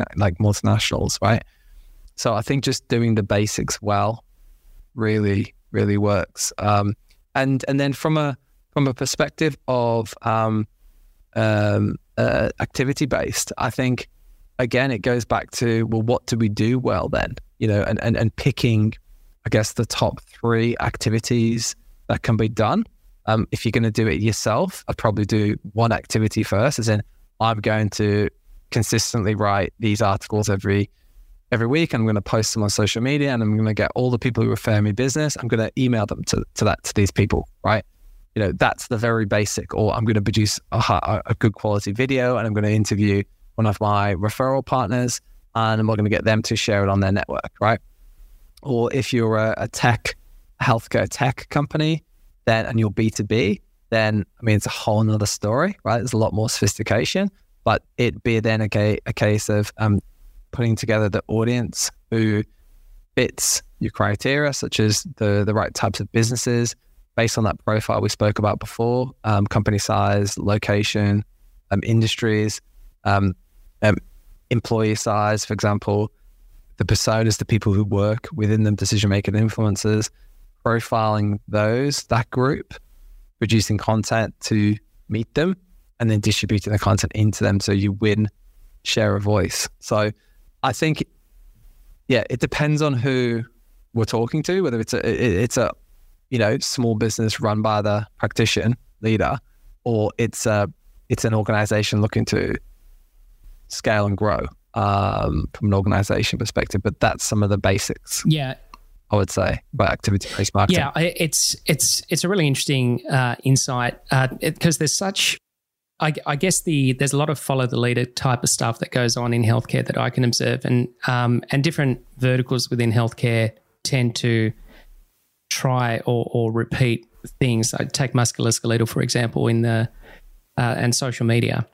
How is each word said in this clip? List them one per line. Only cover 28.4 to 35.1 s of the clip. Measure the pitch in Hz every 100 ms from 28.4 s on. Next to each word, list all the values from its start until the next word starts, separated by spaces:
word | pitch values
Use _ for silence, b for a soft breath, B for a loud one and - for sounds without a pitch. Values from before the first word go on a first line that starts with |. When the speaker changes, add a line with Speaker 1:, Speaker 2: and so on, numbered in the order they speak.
| - - -
Speaker 1:
consistently | - 104 113 - 120 98 104
write | 104 98 90 -
these | 107 104
articles | 104 98 - 107 104
every, | 98 101 101 101 _ _ - - - -
every | 113 117
week, | 156 165
and | 117
I'm | 110
gonna | 104
post | - 113 107
them | 110
on | 104
social | - 104 113
media, | 127 147 139
and | 120
I'm | 107 107
gonna | 110
get | 104 101
all | - 127
the | 120
people | 127 117
who | 113
refer | 107 - 107
me | 107
business, | 104 131